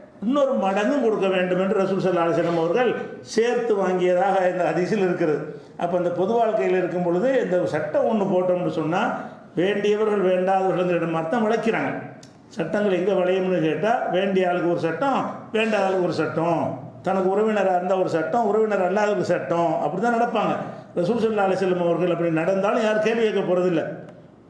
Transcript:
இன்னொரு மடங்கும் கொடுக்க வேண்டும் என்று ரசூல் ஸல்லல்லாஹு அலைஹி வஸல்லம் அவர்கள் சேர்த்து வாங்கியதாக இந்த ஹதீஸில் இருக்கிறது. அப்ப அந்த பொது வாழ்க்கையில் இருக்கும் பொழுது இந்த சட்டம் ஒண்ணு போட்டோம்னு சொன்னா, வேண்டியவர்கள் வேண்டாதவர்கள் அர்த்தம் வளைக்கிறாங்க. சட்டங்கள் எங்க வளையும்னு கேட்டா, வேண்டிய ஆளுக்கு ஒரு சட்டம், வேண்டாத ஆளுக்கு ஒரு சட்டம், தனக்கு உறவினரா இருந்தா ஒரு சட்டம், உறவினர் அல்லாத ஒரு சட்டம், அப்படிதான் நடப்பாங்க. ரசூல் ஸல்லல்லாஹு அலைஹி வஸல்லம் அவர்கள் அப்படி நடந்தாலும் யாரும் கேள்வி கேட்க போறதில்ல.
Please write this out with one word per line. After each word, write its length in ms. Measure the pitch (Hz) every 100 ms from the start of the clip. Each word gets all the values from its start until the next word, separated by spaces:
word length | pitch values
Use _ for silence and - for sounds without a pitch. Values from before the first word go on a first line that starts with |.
| - -
இன்னொரு 320 | 202 285 269
மடங்கும் 500 | 226 190 196 220 285
கொடுக்க 240 | 226 196 190
வேண்டும் 320 | 185 180 180
என்று 240 | 190 190
ரசூல் 20 | 190
ஸல்லல்லாஹு 420 | 190 180 175 170
அலைஹி 140 | 156
வஸல்லம் 160 | 170 170
அவர்கள் 380 | 165 226 240 - - -
சேர்த்து 540 | - 214 233 240 226 202
வாங்கியதாக 760 | 185 185 180 180 196 190 180
இந்த 200 | 180 165 160
ஹதீஸில் 220 | 180 214
இருக்கிறது. 640 | 185 160 165 143 - - - -
அப்ப 200 | 175 180
அந்த 120 | 175
பொது 240 | 170 196
வாழ்க்கையில் 440 | 233 220 190 190 185
இருக்கும் 260 | 175 175
பொழுது 380 | 175 175 262 262
இந்த 220 | 185 180 165
சட்டம் 400 | 151 - 294 233
ஒண்ணு 180 | 220
போட்டோம்னு 460 | 185 180 180 175 165
சொன்னா, 460 | 160 151 185 247 - - - - -
வேண்டியவர்கள் 680 | 185 208 208 208 214 208
வேண்டாதவர்கள் 920 | 185 185 185 190 185 170 180 170 160
அர்த்தம் 400 | 165 160 240 214
வளைக்கிறாங்க. 520 | 226 226 170 135 131 - - - - -
சட்டங்கள் 580 | - 156 208 202 175 190
எங்க 60 |
வளையும்னு 500 | 185 180 190 185 180
கேட்டா, 360 | 156 151 208 247 -
வேண்டிய 380 | 180 196 190 180
ஆளுக்கு 200 | 175 165
ஒரு 100 | 170
சட்டம், 520 | 165 160 277 226 180 - -
வேண்டாத 340 | 214 220 208 190
ஆளுக்கு 180 | 190
ஒரு 100 | 175
சட்டம், 680 | 151 151 165 170 160 - - - -
தனக்கு 280 | 180 190 185
உறவினரா 460 | 196 220 208 190 180
இருந்தா 200 | 185 190
ஒரு 140 | 175
சட்டம், 360 | 160 160 240 214
உறவினர் 400 | 214 220 196 180
அல்லாத 260 | 196 208
ஒரு 140 | 190 160
சட்டம், 500 | 170 - 170 165 160
அப்படிதான் 380 | 151 180 240 233
நடப்பாங்க. 340 | 233 226 160 - - - - -
ரசூல் 40 |
ஸல்லல்லாஹு 460 | 175 233 220 208 190
அலைஹி 100 | 185
வஸல்லம் 260 | 190 175
அவர்கள் 300 | 175 165 180
அப்படி 200 | 170 170
நடந்தாலும் 520 | 160 170 190 196 247
யாரும் 180 | 220 214
கேள்வி 300 | 214 233 214
கேட்க 220 | 196 160
போறதில்ல. 300 | 180 180 160 - - - - - - -